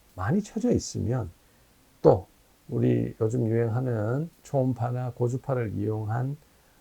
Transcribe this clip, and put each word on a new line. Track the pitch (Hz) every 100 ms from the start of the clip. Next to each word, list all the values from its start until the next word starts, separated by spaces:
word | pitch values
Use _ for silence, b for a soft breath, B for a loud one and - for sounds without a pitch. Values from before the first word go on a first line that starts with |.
| _ -
많이 | 95 196
쳐져 | 208 226 240
있으면 | 135 - 107 98 127 90 - b b b _ _ _
또 | 151 104 - _ _ _ -
우리 | 120 123 120 117 -
요즘 | 110 123 113
유행하는 | 113 117 113 131 113 107 135 165 -
초음파나 | - 139 131 117 120 123 127 -
고주파를 | 123 131 - 127 110 98
이용한, | 107 107 107 117 131 147 b b b b